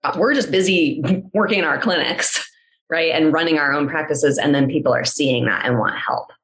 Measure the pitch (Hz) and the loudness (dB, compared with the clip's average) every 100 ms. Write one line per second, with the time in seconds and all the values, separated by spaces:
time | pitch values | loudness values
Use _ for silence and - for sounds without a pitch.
0 | 143 160 220 285 208 190 185 180 151 - | -4 0 0 0 0 0 2 2 0 0
1 | 131 185 - 208 214 202 165 139 - 175 | -2 -2 0 -2 0 0 0 -2 0 0
2 | 131 170 - - - _ _ _ _ 165 | -2 -2 -2 -4 -8 _ _ _ _ -2
3 | 165 156 156 156 165 156 143 143 143 160 | 0 2 2 2 2 2 2 0 0 -4
4 | 151 143 147 135 147 139 139 147 - 156 | -4 0 2 2 2 2 2 2 0 0
5 | - - 143 120 110 98 - 123 104 - | 0 -2 0 0 0 0 0 0 0 -2
6 | - - - - | -4 -4 -6 -20